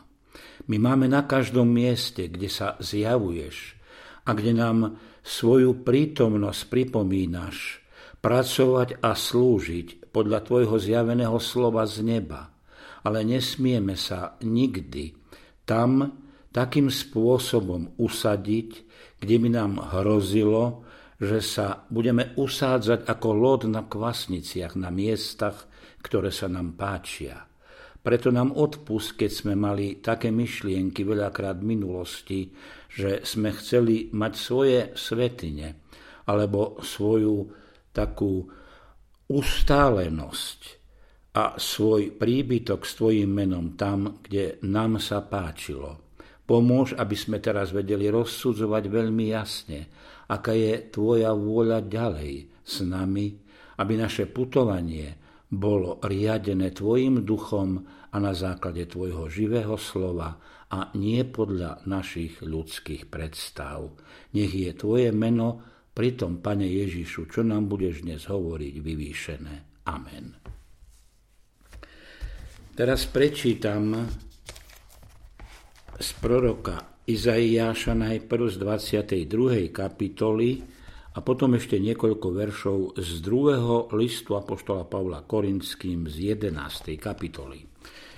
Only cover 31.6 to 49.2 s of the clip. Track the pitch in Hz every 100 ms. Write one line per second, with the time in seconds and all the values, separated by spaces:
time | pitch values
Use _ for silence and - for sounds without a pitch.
31.6 | 104 113 95 90 87 - - 95 95 -
32.6 | - - - - 98 98 - 110 107 101
33.6 | - 123 117 113 110 107 107 107 - 123
34.6 | 135 123 113 - - 113 123 123 82 73
35.6 | 76 80 _ - - - - 104 104 101
36.6 | 104 - - - 104 110 107 104 98 -
37.6 | - - _ - 104 - 101 95 90 -
38.6 | - - - - _ _ - 143 139 -
39.6 | - 143 143 104 87 80 69 - - -
40.6 | - - - - - _ _ 107 107 -
41.6 | - - 107 110 101 - 110 127 123 120
42.6 | 110 95 - - 113 110 101 98 98 90
43.6 | 85 - 101 101 101 - - 98 90 -
44.6 | 98 104 113 110 - 104 98 101 85 78
45.6 | - 67 71 78 - - - - - 117
46.6 | 120 127 131 - 104 101 - 107 117 101
47.6 | 98 95 95 104 104 110 117 - 127 107
48.6 | 110 107 101 110 113 110